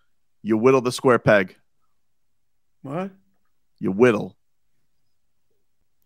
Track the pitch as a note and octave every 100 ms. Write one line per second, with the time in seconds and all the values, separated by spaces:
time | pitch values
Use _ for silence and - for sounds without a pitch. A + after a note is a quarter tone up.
0 | _ _ _ _ G#2 A2 B2 C3+ A#2+ -
1 | C3+ A#2 - G#2 F#2+ _ _ _ _ _
2 | _ _ _ _ _ _ _ _ C3+ D#3+
3 | G3 - _ _ _ _ _ - G#2 F#2+
4 | B2 G#2 F#2+ - _ _ _ _ _ _
5 | _ _ _ _ _ _ _ _ _ _